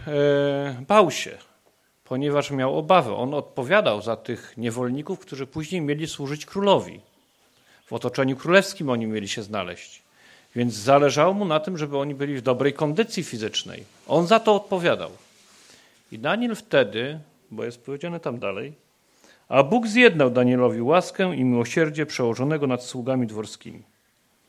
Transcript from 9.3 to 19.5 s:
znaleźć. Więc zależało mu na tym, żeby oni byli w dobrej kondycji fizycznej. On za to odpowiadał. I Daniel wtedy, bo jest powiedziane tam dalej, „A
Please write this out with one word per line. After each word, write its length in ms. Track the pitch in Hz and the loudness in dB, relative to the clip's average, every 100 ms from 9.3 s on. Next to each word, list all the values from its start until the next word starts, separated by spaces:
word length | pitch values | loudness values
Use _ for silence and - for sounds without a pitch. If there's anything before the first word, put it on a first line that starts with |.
| - | -8
znaleźć. 600 | 101 107 90 87 - - _ _ - - _ 120 | -6 -6 -6 -10 -16 -20 _ _ -20 -20 _ -4
Więc 180 | 120 | -2
zależało 600 | 107 110 139 143 135 170 | 0 4 6 6 4 2
mu 120 | 202 196 | 2 0
na 140 | 156 | 0
tym, 180 | 170 175 | -2 -4
żeby 200 | 151 139 | -4 -2
oni 180 | 143 139 | -4 -4
byli 220 | 143 135 | -6 -2
w 40 | |
dobrej 320 | 120 123 139 | 0 2 0
kondycji 500 | 139 151 156 220 - | 0 -2 0 -2 -4
fizycznej. 600 | - 113 107 - 95 90 98 _ - | -8 -6 -6 -6 -8 -14 -18 _ 0
On 200 | 147 175 | 0 4
za 120 | 220 | 4
to 160 | 220 202 | 4 2
odpowiadał. 560 | 202 190 170 104 82 - _ _ _ _ - - _ _ _ | 0 -2 0 -2 -4 -14 _ _ _ _ -20 -20 _ _ _
I 80 | 113 | -8
Daniel 360 | 139 208 240 214 | -4 -2 -4 -6
wtedy, 640 | - 143 110 107 131 156 - _ _ | 0 2 2 -2 -6 -8 -16 _ _
bo 120 | 110 | -10
jest 220 | 117 120 - | -10 -10 -12
powiedziane 340 | 143 175 170 | -10 -8 -8
tam 200 | 156 117 | -8 -6
dalej, 340 | 101 98 135 151 _ _ _ _ _ _ | -6 -6 -10 -16 _ _ _ _ _ _
„A 140 | - | 2